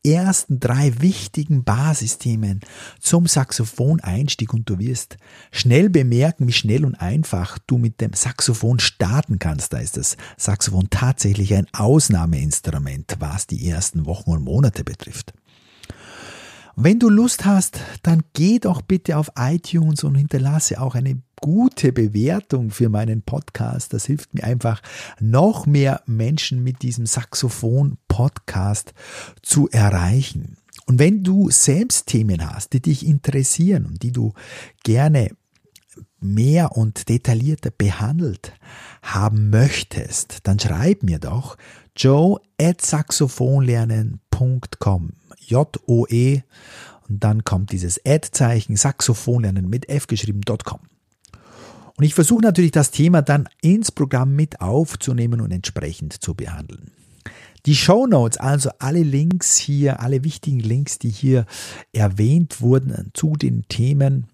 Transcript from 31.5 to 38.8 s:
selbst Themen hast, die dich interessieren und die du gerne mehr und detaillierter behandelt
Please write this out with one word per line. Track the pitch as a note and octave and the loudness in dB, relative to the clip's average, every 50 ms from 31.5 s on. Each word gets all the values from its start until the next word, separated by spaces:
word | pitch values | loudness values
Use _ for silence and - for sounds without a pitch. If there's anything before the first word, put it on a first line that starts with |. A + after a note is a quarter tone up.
selbst | - - - - C3+ E3+ A3+ B3+ - - - | 2 2 2 2 2 2 0 0 -2 -4 -4
Themen | - - A#2 A2 G#2+ F#2 D#2+ D#2+ D2+ | -2 0 0 2 2 0 0 -2 -6
hast, | C#2 G2+ - - | -8 -10 -8 -4
die | - C3 | -4 -2
dich | - E3 D3+ C3 - | 0 0 -2 0 2
interessieren | D#3+ D3+ C#3 - - C3+ C#3 C3+ - - - E3 F#3+ G3+ - - | 0 0 0 0 -2 -2 0 0 -2 0 2 2 2 2 0 0
und | - - - | -4 -8 -6
die | - A#2+ | -6 -4
du | B2 B2 A2+ A2 G#2 - - - - - - - _ _ | -2 -2 -2 -2 -4 -8 -20 -20 -20 -20 -20 -20 _ _
gerne | _ - A2 B2 C#3+ D#3 D3+ C#3 A2 F2+ - _ _ _ _ _ _ _ _ - _ _ _ - G2+ _ _ _ | _ 0 2 2 4 4 4 2 2 0 -4 _ _ _ _ _ _ _ _ -20 _ _ _ -20 -20 _ _ _
mehr | - G2 G2+ G#2+ A#2 C3+ D3+ F3 E3+ - | -4 -2 0 2 4 4 4 4 2 2
und | - A#2 A2 A2 G#2 - - - | 0 0 0 0 -2 -6 -4 -2
detaillierter | A#2 A#2+ _ - A#2 A2+ B2 D3 D#3 - - A2+ | -2 0 _ 0 0 0 0 -2 -2 -2 -4 -8
behandelt | - _ G2+ G2+ E2+ - G#2 A2 D3 E3+ F3 C3+ F#2+ - - - - _ _ - - - | -2 _ 0 0 0 -2 -4 -2 -2 0 -2 -2 -4 -6 -12 -18 -20 _ _ -20 -20 -20